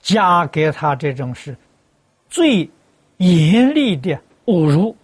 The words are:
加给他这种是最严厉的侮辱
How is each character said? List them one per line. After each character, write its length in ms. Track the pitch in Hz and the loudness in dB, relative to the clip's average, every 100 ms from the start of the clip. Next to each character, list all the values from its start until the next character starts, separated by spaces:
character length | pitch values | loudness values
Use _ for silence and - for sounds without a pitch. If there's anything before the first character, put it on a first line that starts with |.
加 440 | - 208 190 175 165 | 0 0 2 2 0
给 220 | 156 156 | -2 -2
他 240 | 147 151 | -2 -4
这 200 | 139 147 | -4 -6
种 200 | 131 127 | -8 -10
是 240 | 123 - 127 _ _ _ _ _ _ _ | -10 -14 -20 _ _ _ _ _ _ _
最 420 | - 330 220 156 _ _ _ _ _ | -2 0 0 -2 _ _ _ _ _
严 580 | 180 175 156 214 254 | 2 4 4 4 2
厉 220 | 302 269 170 | 2 -2 -2
的 260 | 165 139 _ _ - | -4 -8 _ _ -2
侮 220 | 185 151 | 0 2
辱 240 | 147 214 - | 2 0 -6